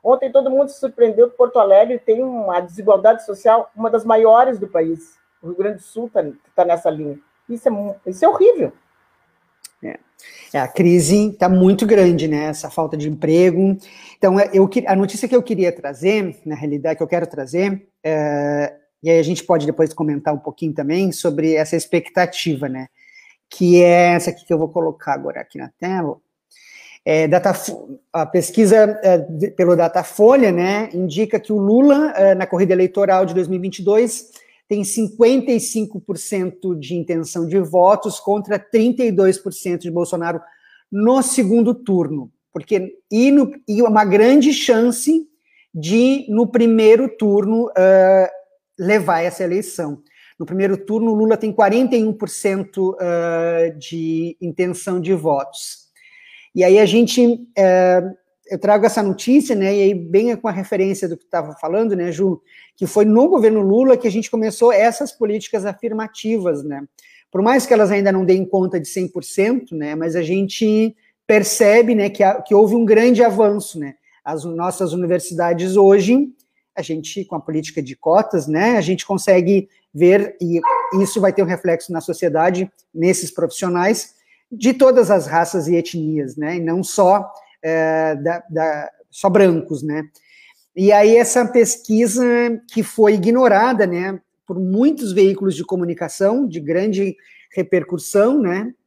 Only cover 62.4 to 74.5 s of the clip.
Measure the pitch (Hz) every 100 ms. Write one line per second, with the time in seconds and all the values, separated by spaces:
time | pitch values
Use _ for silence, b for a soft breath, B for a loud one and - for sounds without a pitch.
62.4 | b b b _ 190 214 214 214 302 359
63.4 | 220 220 196 214 262 247 240 202 214 226
64.4 | 220 202 233 208 226 226 285 - 214 208
65.4 | - 220 196 196 233 220 220 - 220 226
66.4 | 180 147 147 139 143 _ b b b 185
67.4 | 214 262 254 226 202 202 196 190 180 185
68.4 | 185 196 185 180 151 190 180 180 - -
69.4 | 208 254 - 160 151 156 165 170 160 190
70.4 | 196 - 220 214 220 - _ _ - 214
71.4 | 196 - 208 226 233 220 202 202 196 175
72.4 | - 202 214 233 220 220 240 226 233 196
73.4 | 214 208 196 165 143 - _ _ 139 156
74.4 | 165